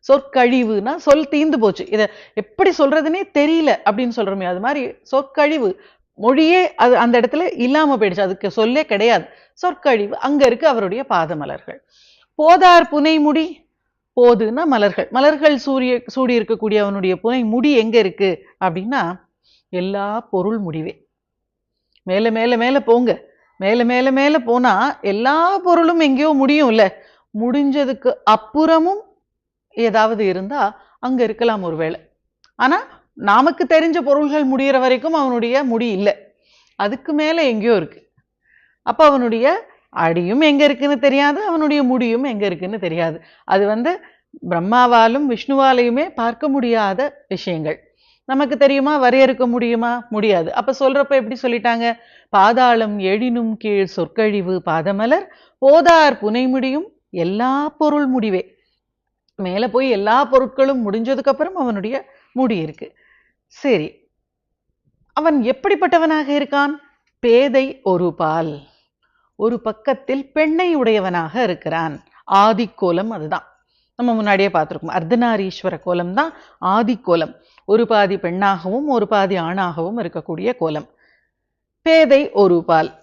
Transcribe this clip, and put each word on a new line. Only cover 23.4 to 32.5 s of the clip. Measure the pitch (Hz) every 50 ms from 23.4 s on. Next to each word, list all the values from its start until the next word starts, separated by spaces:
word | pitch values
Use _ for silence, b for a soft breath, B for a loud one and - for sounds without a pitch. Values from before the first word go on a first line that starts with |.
| b b b b
மேல | 190 196 220 240 240
மேல | 233 247 247 254 269
மேல | 262 269 277 294 302 311
போனா | 240 233 233 247 247 247 196 190 240 285 - -
எல்லா | - 202 196 208 240 262 294 320 339 359 392 392
பொருளும் | 370 359 339 339 330 320 349 330
எங்கேயோ | 320 285 269 254 294 311 302
முடியும்ல. | 269 269 262 294 302 294 240 220 220 208 185 b b b b b b b b -
முடிஞ்சதுக்கு | 208 226 247 247 285 285 277 262 294 285 254 262 - - 254 - - _
அப்புறமும் | 208 214 220 220 - - 294 320 320 330 320 320 359 392 415 - _ _ _ _ _ _ _ _ _ _ _ _ _ _
ஏதாவது | - 233 226 208 220 220 220 233 202 214
இருந்தா | 190 180 185 190 202 277 285 214 202 208 b b b b b
அங்க | - 254 262 247
இருக்கலாம் | 240 214 214 - 240 233 220 208
ஒருவேளை. | 180 170 160 156 160 160 - - _ _ _ _ _ _ _ _ _ _